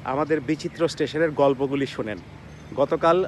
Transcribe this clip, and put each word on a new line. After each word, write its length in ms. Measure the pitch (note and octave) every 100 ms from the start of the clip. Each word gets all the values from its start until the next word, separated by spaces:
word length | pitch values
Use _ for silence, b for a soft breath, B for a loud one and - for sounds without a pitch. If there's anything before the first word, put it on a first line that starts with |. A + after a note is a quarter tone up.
আমাদের 380 | B2+ C3+ D3+ D#3
বিচিত্র 460 | C#3 D3+ E3+ - E3
স্টেশনের 440 | - C#3+ D#3 E3
গল্পগুলি 540 | C#3+ C#3 C3 C3+ C#3 C3+
শোনেন। 320 | - G#2+ F#2 - - - - - -
গতকাল 500 | C#3 D#3+ E3+ F3